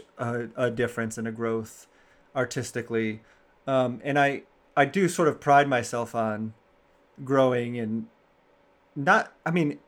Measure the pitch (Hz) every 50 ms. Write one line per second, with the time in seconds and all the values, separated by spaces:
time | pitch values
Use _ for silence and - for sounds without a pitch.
0 | - _ _ - 123 117 117 120 120 113 - - 127 123 113 113 120 117 - 117
1 | 113 113 113 120 113 117 110 113 117 113 113 113 110 - - - - _ _ _
2 | _ _ _ _ _ _ - 131 - - - 131 117 - - 123 113 - 117 113
3 | 113 110 107 110 - _ _ _ _ _ _ _ _ 135 135 131 127 123 123 113
4 | - 143 139 143 143 139 135 - - _ _ _ _ _ - 147 143 135 - 196
5 | 190 170 175 - 175 147 131 - - 147 143 143 143 143 135 120 113 - - 120
6 | 117 113 - 117 113 110 107 107 110 110 110 _ _ _ _ _ _ _ _ _
7 | _ _ _ - 139 127 135 135 131 127 127 123 120 120 120 120 113 107 113 113
8 | 113 - _ _ _ _ _ _ _ _ _ _ _ _ _ _ _ _ - 147
9 | 139 160 202 220 - - - _ - 160 165 180 160 147 - - _